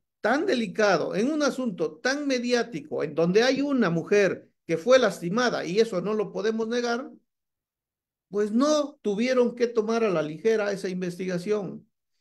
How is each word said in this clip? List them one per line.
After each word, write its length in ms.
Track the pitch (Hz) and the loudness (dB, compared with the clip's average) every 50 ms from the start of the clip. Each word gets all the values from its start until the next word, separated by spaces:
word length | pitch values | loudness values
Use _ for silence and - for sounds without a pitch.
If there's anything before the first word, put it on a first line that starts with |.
| _ _ _ _ | _ _ _ _
tan 240 | - 208 247 294 381 | 0 0 0 2 2
delicado, 680 | 392 302 240 226 180 - - 214 202 180 147 123 - 170 | 0 0 0 -2 -4 0 2 2 4 4 2 2 0 -2
en 160 | 180 226 277 | 0 0 0
un 100 | 320 302 294 | 0 0 0
asunto 540 | 269 - - 254 233 180 165 170 - - - | -2 -2 -2 -4 -4 -4 -4 -4 -6 -4 -4
tan 280 | - 254 277 294 294 | -4 -2 -2 -2 -2
mediático, 800 | 277 262 247 240 247 247 240 226 233 - 156 - - 127 135 143 | -2 -2 -2 -2 0 0 0 -2 -2 -6 -10 -10 -6 -6 -4 -4
en 100 | 156 147 | -4 0
donde 300 | 151 170 175 185 214 240 | 0 2 4 4 4 4
hay 160 | 262 277 269 277 | 4 2 2 0
una 280 | 285 277 254 214 170 | 0 2 2 2 2
mujer 580 | 165 165 160 - 202 208 202 170 147 - - _ _ _ _ | 2 0 0 2 4 4 4 4 0 -2 -10 _ _ _ _
que 100 | - 165 | -4 -4
fue 220 | 160 - 240 254 262 | -2 2 6 6 6
lastimada, 640 | 247 202 175 - 170 175 190 233 254 233 175 139 143 | 6 4 0 -2 -6 -4 -2 0 0 0 0 -2 -4
y 140 | 160 175 214 | -2 2 2
eso 220 | 226 226 185 175 | 2 2 0 -4
no 140 | 170 202 220 | -4 -2 -2
lo 180 | 208 196 175 - | -2 -4 -4 -4
podemos 340 | 185 196 220 220 220 226 | -4 -4 -2 -2 -2 -4
negar, 420 | 220 233 247 240 240 233 240 285 311 - - _ _ _ _ _ _ _ _ _ _ _ _ _ _ _ _ _ _ _ _ _ _ | -4 -4 -4 -2 -2 -4 -4 -6 -10 -14 -20 _ _ _ _ _ _ _ _ _ _ _ _ _ _ _ _ _ _ _ _ _ _
pues 220 | 180 202 208 208 | -4 -2 -2 0
no 480 | 208 240 277 302 302 302 285 277 - _ - | 2 2 4 4 4 2 2 -2 -6 _ -4
tuvieron 520 | 208 202 196 240 254 262 247 247 233 240 | -2 0 0 0 0 2 2 2 2 2
que 140 | - 240 233 | 0 -2 0
tomar 340 | 233 226 208 220 226 233 226 | 0 0 0 0 0 0 2
a 80 | 208 | 2
la 100 | 180 156 | 0 0
ligera 520 | 151 151 160 156 - 220 226 214 202 202 202 | -2 -2 -4 -2 0 0 2 2 0 -2 -4
esa 160 | 175 185 190 | -4 -4 -6
investigación. 960 | 185 185 180 180 175 180 190 185 180 175 175 208 214 208 190 160 - - - _ _ _ _ _ _ _ | -6 -4 -6 -6 -6 -6 -6 -4 -4 -4 -2 -2 -2 -2 -4 -6 -10 -14 -16 _ _ _ _ _ _ _